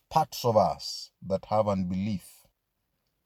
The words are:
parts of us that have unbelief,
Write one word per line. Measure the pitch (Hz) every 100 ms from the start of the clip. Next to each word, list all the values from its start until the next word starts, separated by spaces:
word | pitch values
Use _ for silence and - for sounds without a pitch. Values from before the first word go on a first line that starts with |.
| -
parts | 160 151 - 123
of | 110
us | 87 71 - - - _ -
that | 95 -
have | 107 104
unbelief, | 98 90 92 104 95 - - _ _ _ _ _ _ _ _